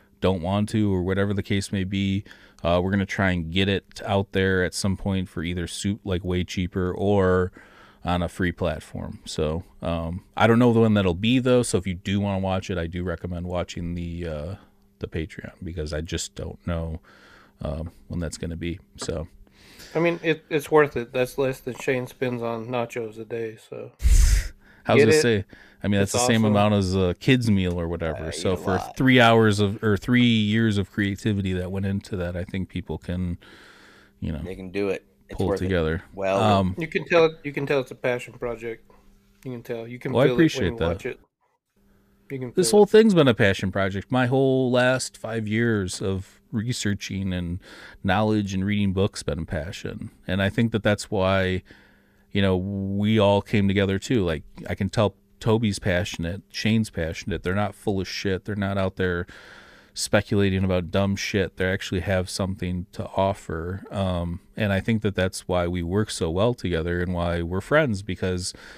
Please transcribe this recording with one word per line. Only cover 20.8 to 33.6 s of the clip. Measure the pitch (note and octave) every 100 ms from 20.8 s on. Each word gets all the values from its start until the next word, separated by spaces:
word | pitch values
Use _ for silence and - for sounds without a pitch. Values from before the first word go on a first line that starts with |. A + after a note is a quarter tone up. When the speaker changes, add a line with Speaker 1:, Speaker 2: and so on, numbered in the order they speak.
| C#3+ B2
Speaker 2:
it. | A#2+
That's | B2+ B2 -
less | C3 C3
than | B2+ A2+
Shane | - B2+ B2
spends | - B2+ A#2+
on | A#2 A#2 A2+
nachos | B2 A#2 B2 A2 A2
a |
day. | A2 A#2 A2+ G#2+
So | - A#2+ A#2+ -
Speaker 1:
<laughs> | - - - - - - - - -
I |
was | A2+
Speaker 2:
Get |
Speaker 1:
gonna | A2+
Speaker 2:
it? | D3+ A#2+
Speaker 1:
say, | G#2+ - - - _
I | G2
mean, | G2+
that's | G2
Speaker 2:
It's |
Speaker 1:
the | B2
same | B2 A2+
Speaker 2:
awesome. |
Speaker 1:
amount | G#2+ G#2 G#2
as | G#2 F#2
a | F#2+ F2+ F2+
kid's | - B2+ A#2
meal | G2 F2+ F2
or | E2+
whatever. | E2 E2 C#2+ B1+
Speaker 3:
I |
Speaker 1:
So | D2+ G2
Speaker 3:
eat | F#2
a |
Speaker 1:
for | G2 F#2
Speaker 3:
lot. | - -
Speaker 1:
three | C3 B2+
hours | A#2 A2+ A2 G2+
of, | G2+ A2+
or | A2 G2+
three | - B2 A#2+
years | A2 G#2 A2 A2+ G2+
of | F#2
creativity | - G2+ G2 A2 G2+ F#2+
that | F2+ F2+
went | G2 G2
into | G2 - F#2+
that, | F2 F2
I |
think | F2+ F#2+ F2+
people | F2+ - D#2+
can, | - F2+ F2+ F2 - -